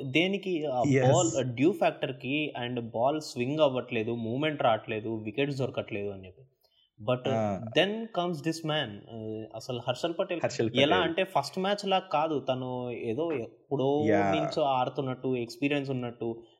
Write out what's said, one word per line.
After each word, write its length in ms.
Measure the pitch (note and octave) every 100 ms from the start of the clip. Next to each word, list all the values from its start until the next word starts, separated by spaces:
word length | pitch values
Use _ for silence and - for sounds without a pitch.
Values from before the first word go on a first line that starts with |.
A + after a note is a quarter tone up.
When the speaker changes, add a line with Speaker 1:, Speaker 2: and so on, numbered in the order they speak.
Speaker 1:
దేనికి 600 | C3+ D3+ F#3 G3 F#3+ E3 D3
ఆ 160 | B2
Speaker 2:
Yes. 300 | C#3 C3 B2+
Speaker 1:
బాల్ 320 | E3 E3 C3+
డ్యూ 280 | B2 A#2 E3
ఫ్యాక్టర్‌కి 840 | F#3+ F3 - C#3 C3 B2 D3+ D3 B2 A#2+
and 140 | B2
బాల్ 400 | A#2 A2+ C3 D#3
స్వింగ్ 400 | - B2 B2 D#3
అవ్వట్లేదు, 500 | C#3+ B2+ - A#2 A2
మూవ్‌మెంట్ 520 | A#2+ A2 C3 D#3 C#3
రావట్లేదు, 460 | C3 A2 - G#2+ A2
వికెట్స్ 480 | A2+ G#2+ C#3 C#3+ C3+
దొరకట్లేదు 520 | A#2+ A#2 G#2 G#2 G2+
అని 180 | G2 F#2
చెప్పి. 160 | - - _ _ _ _ - A2
But 180 | B2 C#3
Speaker 2:
ఆ. 360 | A2+ G#2+ F#2+ A#2 D3+
Speaker 1:
then 120 | F#3+
comes 460 | A3+ A3 F3 F3 D#3
this 200 | D#3 D#3+
man, 320 | D#3 D3+ A#2 G2+ -
ఆ, 320 | A2+ A2 A2 A2 A2
అసలు 240 | - A#2+ C3
హర్షల్ 260 | B2 E3 E3
పటేల్ 220 | F#3+ E3
Speaker 2:
హర్షల్ 260 | A#2+ - A2+
Speaker 1:
ఎలా 220 | A#2+ C#3+ F3+
Speaker 2:
పటేల్. 120 | E3
Speaker 1:
అంటే 160 | E3
ఫస్ట్ 340 | F#3 - - F#3+
మ్యాచ్ 300 | G3 G3+ G3
లా 100 | F#3+
కాదు, 400 | - D3 D#3+ C#3+
తను 520 | C3+ B2+ B2+ B2 B2
ఏదో 420 | A#2 A#2+ A#2+ E3+
ఎప్పుడో 720 | C#3 A#2 - - C#3 C3+ D3 D3+
Speaker 2:
యా. 260 | - G3+
Speaker 1:
నుంచో 280 | - - D#3+
ఆడుతున్నట్టు, 720 | C#3+ B2+ B2+ D3 C3 B2+ C3 B2+
ఎక్స్పీరియన్స్ 540 | A#2 - C#3+ C#3+ C3+
ఉన్నట్టు, 520 | B2+ A#2+ - A#2 A2+ -